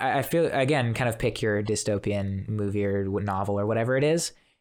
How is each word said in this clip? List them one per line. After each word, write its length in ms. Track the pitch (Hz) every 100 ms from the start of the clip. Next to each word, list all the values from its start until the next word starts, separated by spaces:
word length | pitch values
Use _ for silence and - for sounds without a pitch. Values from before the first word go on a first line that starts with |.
I, 180 | 131 131
I 20 |
feel, 260 | 127 165 165
again, 460 | 135 131 151 117
kind 140 | 113 123
of 100 | 110
pick 240 | 123 -
your 220 | 113 104
dystopian 840 | 104 107 - 101 104 101 98 98 98
movie 340 | 107 101 101 101
or 200 | 98 98
w-, 200 | 98 101
novel 320 | 95 98 101
or 80 | 104
whatever 300 | 113 117 131
it 80 |
is, 300 | 147 165 - - _ _